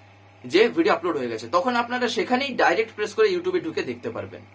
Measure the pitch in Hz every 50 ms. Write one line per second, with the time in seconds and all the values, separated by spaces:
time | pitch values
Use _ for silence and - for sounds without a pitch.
0 | - - - - - - - - - 123 143 190 240 233 - 165 165 202 170 -
1 | 170 175 151 135 123 117 113 110 120 117 170 180 - 254 247 233 240 240 247 247
2 | 247 240 247 226 - - 247 254 285 277 240 - 151 151 175 208 226 - - 208
3 | 214 208 - 220 214 202 180 175 175 185 180 175 156 160 160 196 160 131 113 -
4 | - 117 107 104 98 98 - - - - -